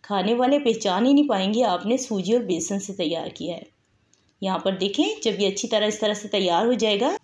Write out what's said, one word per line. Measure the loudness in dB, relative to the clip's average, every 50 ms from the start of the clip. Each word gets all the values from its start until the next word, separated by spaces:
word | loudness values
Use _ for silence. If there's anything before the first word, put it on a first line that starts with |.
| -8
खाने | -4 -2 -2 0 0 2
वाले | 2 4 2 2 4
पहचान | 2 0 0 2 0 0 2 2 4
ही | 6 6
नहीं | 4 4
पाएंगे | 4 2 0 0 0 0 0 2
आपने | 0 0 -2 0 -2 -2 -2
सूजी | -2 -4 -4 -4 0 2 0
और | 0 2
बेसन | 0 -2 -2 -2 -4 -6 -6
से | -6 -8 -6
तैयार | -4 -4 -4 -2 -4 -6 -10
किया | -10 -10 -10 -10 -8
है। | -10 -14 -20 _ _ _ _ _ _ _ _ _ _ _ _ _ _
यहाँ | -4 -4 -2 0 0
पर | -2 0
देखें | 0 -2 -2 0 0 0 0 0 -2 -2
जब | -2 0 2
ये | 0
अच्छी | 0 0 -2 -4
तरह | -2 0 0 0
इस | 0 -2 0
तरह | -2 -2 -2
से | -4 -6 -4
तैयार | -2 0 0 2 2 2 2
हो | 2 2
जाएगा | 2 2 2 2 2 2 0 -2 -4